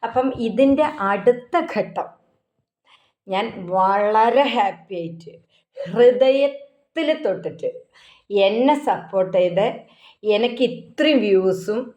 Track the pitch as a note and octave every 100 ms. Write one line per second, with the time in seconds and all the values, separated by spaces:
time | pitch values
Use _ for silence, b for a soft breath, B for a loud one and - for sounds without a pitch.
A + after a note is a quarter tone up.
0 | A3+ A#3 C4 B3 A#3 G3 C4+ C#4 D4+ -
1 | G3 G3+ A#3+ B3 - E4+ E4 A3 E3 E3
2 | - - _ _ _ _ _ _ _ b
3 | b _ - F#3 A3+ G#3 F3 F#3 F#3+ G3
4 | G#3 G#3+ A3+ A#3+ C#4 A#3 G3+ - - F3+
5 | E3 E3 - - _ _ _ - F3 F#3+
6 | A#3+ B3 C4 C4+ C#4 - - _ _ -
7 | D4+ D#4 D#4 - E3 - - - - b
8 | b b b G3+ G3 A3 C4 C#4+ C#4+ F3+
9 | E3+ F#3+ F#3 F#3 F3+ F3 G#3+ - - b
10 | b b G#3 G#3 A#3 A3+ B3 E3+ - -
11 | D4+ C#4 G#3 F#3+ F#3 F#3 F3 G#3+ C4